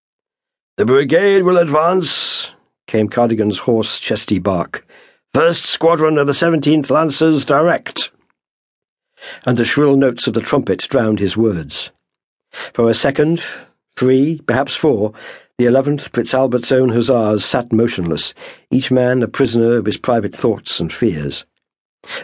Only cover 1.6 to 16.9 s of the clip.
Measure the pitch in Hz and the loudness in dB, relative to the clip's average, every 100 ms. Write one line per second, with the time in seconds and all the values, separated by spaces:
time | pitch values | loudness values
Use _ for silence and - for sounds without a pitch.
1.6 | 165 151 165 185 156 - - - - - | 2 2 2 0 -2 -4 -4 -6 -10 -16
2.6 | _ _ - 110 107 117 120 110 104 95 | _ _ -4 -2 0 0 0 2 0 -2
3.6 | - 113 104 - - 107 - 98 95 90 | 0 0 0 -6 -4 -4 -2 -2 0 -2
4.6 | - - _ - - _ _ - 165 170 | -4 -10 _ -20 -20 _ _ 0 2 0
5.6 | - - 165 165 156 151 143 139 170 165 | -4 0 2 4 2 2 0 0 0 2
6.6 | 139 156 139 139 160 139 160 151 - 143 | 2 0 2 0 0 2 2 2 2 2
7.6 | 170 151 - - - _ _ _ _ _ | 2 0 -4 -10 -10 _ _ _ _ _
8.6 | _ _ _ _ _ _ - - - 120 | _ _ _ _ _ _ -20 -10 -2 0
9.6 | 113 - 147 139 135 120 - 110 - 143 | 0 2 4 4 2 0 -4 -4 0 -2
10.6 | 101 92 - 135 110 104 98 107 113 90 | 0 -4 0 0 2 0 0 0 0 -2
11.6 | 71 - - _ _ _ _ _ _ - | -8 -10 -12 _ _ _ _ _ _ -18
12.6 | - - 117 110 143 139 151 165 - - | -12 0 2 2 0 0 0 0 -4 -16
13.6 | - _ _ - 127 131 147 160 - 120 | -20 _ _ -2 2 4 2 -2 -2 -2
14.6 | 139 - 156 113 104 - - - _ - | -2 -2 0 0 -2 -6 -20 -20 _ 0
15.6 | 120 127 135 147 - - 117 131 135 120 | 2 2 2 -4 -4 -4 -2 0 0 0
16.6 | - 131 131 | 0 2 2